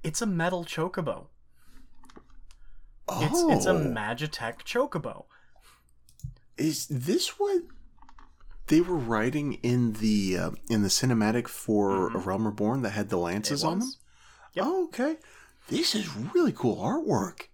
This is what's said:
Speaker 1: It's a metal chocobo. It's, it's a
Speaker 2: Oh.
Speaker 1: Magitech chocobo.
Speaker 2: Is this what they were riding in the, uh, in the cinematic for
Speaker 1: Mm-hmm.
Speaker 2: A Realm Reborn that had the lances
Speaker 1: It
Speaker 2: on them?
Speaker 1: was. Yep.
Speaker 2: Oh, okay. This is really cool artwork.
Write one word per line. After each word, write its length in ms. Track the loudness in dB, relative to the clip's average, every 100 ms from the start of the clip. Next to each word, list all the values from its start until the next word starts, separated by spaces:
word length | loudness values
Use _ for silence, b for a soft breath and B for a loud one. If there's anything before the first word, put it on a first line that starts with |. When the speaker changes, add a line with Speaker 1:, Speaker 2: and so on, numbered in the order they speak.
Speaker 1:
It's 180 | -4 -2
a 40 | 0
metal 400 | 2 0 0 -4
chocobo. 600 | -2 -2 -2 -4 -4 -10 -20 -20 b b b b -18 -18 -20 -18 -18 -18 -16 -14 -14 -16 -12 -6
It's, 300 | 0 2 4
it's 220 | 4 4 4
a 60 |
Speaker 2:
Oh. 80 | 2
Speaker 1:
Magitech 800 | 2 -2 -4 -4 -6 -4 -8 -8
chocobo. 640 | -4 -2 0 -2 -8 -12 -18 b b b b b b _ -20 -16 -16 -16 -20 -2
Speaker 2:
Is 300 | -2 -2 -4
this 520 | -4 0 0 -2 -2
what 220 | 2 2 0 -18 -20 -20 -20 -20 -20 -20 -16 -12 4
they 140 | 4
were 140 | 4 0
riding 560 | 2 2 2 0 -2 -2
in 380 | 2 4 4
the, 440 | 2 4 4 2 0
uh, 140 | 0 -4 0
in 120 | 2
the 60 | 4
cinematic 580 | 2 4 4 4 2 -2
for 640 | -8 2 4 4 4 2
Speaker 1:
Mm-hmm. 60 | 0
Speaker 2:
A 20 |
Realm 260 | -2 0 0
Reborn 360 | 0 0 2
that 80 | 0
had 180 | -2 -2
the 80 | 0
lances 460 | 0 0 -2 -2
Speaker 1:
It 40 | 0
Speaker 2:
on 120 | 0
them? 80 | -4
Speaker 1:
was. 100 | -8 -20 b b b b
Yep. 120 | -4 -2
Speaker 2:
Oh, 160 | 0 -2
okay. 320 | -2 -2 -2 B B B B -6
This 260 | -2 0 0
is 200 | -4 -6
really 360 | 0 2 2
cool 260 | 2 0 2
artwork. 720 | 0 0 2 0 0 -6 -20